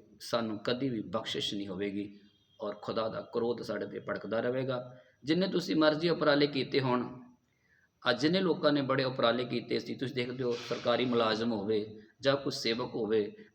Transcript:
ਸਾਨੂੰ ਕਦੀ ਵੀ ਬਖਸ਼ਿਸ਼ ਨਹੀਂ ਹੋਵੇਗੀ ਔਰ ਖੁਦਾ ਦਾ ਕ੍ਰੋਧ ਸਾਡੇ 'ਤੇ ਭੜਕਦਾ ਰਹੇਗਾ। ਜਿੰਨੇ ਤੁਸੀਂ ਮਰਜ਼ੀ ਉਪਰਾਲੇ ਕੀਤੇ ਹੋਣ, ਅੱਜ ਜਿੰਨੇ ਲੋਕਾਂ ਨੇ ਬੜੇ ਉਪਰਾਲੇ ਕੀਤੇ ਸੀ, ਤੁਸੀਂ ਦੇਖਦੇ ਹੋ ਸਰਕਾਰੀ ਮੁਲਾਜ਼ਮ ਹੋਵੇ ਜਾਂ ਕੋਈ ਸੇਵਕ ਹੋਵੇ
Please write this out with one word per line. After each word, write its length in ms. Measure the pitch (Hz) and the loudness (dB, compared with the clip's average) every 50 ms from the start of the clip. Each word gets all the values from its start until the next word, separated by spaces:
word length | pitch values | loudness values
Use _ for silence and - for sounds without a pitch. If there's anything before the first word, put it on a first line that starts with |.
| - - - _ | -20 -20 -20 _
ਸਾਨੂੰ 380 | - - - 117 113 110 107 101 | -8 -4 -2 -2 -2 -2 -6 -4
ਕਦੀ 300 | - 131 123 123 139 135 | -2 -2 -2 0 -2 -2
ਵੀ 120 | 120 107 | -2 -4
ਬਖਸ਼ਿਸ਼ 540 | 101 95 90 110 - - - - - - 110 | -6 -4 -4 -4 -4 -4 -6 -4 -4 -4 -4
ਨਹੀਂ 140 | 101 101 101 | -6 -6 -6
ਹੋਵੇਗੀ 520 | 90 92 101 101 98 104 101 101 - - - - _ _ _ _ _ - | -6 -4 -4 -4 -4 -4 -6 -8 -10 -18 -20 -20 _ _ _ _ _ -8
ਔਰ 140 | 107 104 101 | -8 -8 -8
ਖੁਦਾ 340 | - - - 104 113 110 110 | -8 -8 -4 -4 -2 -2 -2
ਦਾ 120 | 107 101 98 - - | -4 -6 -8 -6 -4
ਕ੍ਰੋਧ 300 | 120 117 120 117 110 110 | -2 0 0 -2 -4 -4
ਸਾਡੇ 240 | 117 - - - | -6 -6 -6 -6
'ਤੇ 140 | 104 101 - | -6 -8 -10
ਭੜਕਦਾ 400 | - 107 101 98 - 101 110 113 | -8 -6 -8 -6 -4 -2 -2 0
ਰਹੇਗਾ। 580 | 123 123 127 131 131 131 131 - - - - - - - _ _ - | 0 0 -2 -2 -2 -2 -4 -4 -6 -10 -14 -18 -20 -20 _ _ -2
ਜਿੰਨੇ 240 | 135 165 175 190 190 | 0 2 2 2 2
ਤੁਸੀਂ 280 | 180 180 170 - 180 | 0 -2 0 2 2
ਮਰਜ਼ੀ 320 | 156 156 151 151 147 170 175 | 4 6 4 4 4 2 0
ਉਪਰਾਲੇ 380 | 160 - 156 151 143 143 143 | 2 4 4 4 6 6 4
ਕੀਤੇ 340 | 143 - 135 127 - - 139 | 4 2 0 -2 0 0 0
ਹੋਣ, 260 | 135 127 123 123 117 - - - - - - _ _ _ _ _ _ _ _ _ _ _ _ _ - | 2 2 2 0 0 -4 -8 -14 -18 -20 -20 _ _ _ _ _ _ _ _ _ _ _ _ _ 0
ਅੱਜ 180 | 127 123 110 | 0 2 4
ਜਿੰਨੇ 200 | 135 156 175 190 | 2 2 4 4
ਲੋਕਾਂ 320 | 190 175 147 - - 147 147 | 2 2 0 4 4 4 4
ਨੇ 100 | 143 135 | 4 2
ਬੜੇ 220 | 127 131 135 131 | 2 2 2 2
ਉਪਰਾਲੇ 400 | 131 123 - 120 117 117 123 123 | 0 0 2 2 2 2 2 0
ਕੀਤੇ 340 | 120 120 117 - - 120 113 | -2 -2 -4 -2 -2 -2 -2
ਸੀ, 160 | 117 123 113 | -2 -4 -6
ਤੁਸੀਂ 200 | - 139 117 - | -6 -6 -4 -2
ਦੇਖਦੇ 300 | 123 123 127 123 123 127 | -4 -4 -4 -4 -4 -2
ਹੋ 80 | 120 117 120 - - | -2 -2 -2 -4 -4
ਸਰਕਾਰੀ 360 | 120 110 - 123 120 117 127 | -6 -2 2 2 2 2 2
ਮੁਲਾਜ਼ਮ 480 | 127 120 117 113 110 110 107 117 120 113 | 2 4 4 4 4 4 2 2 0 0
ਹੋਵੇ 480 | 104 95 107 110 104 107 110 - - - - _ _ | 0 0 0 0 0 0 -2 -8 -14 -18 -20 _ _
ਜਾਂ 160 | 127 135 139 | 2 2 2
ਕੋਈ 160 | 139 - 147 135 | 2 0 -4 -4
ਸੇਵਕ 420 | - - 113 113 117 123 110 - | -2 0 0 0 0 -2 -4 -2
ਹੋਵੇ 360 | - 107 104 110 110 101 104 - - - - _ | -2 0 2 2 2 2 0 -4 -12 -20 -20 _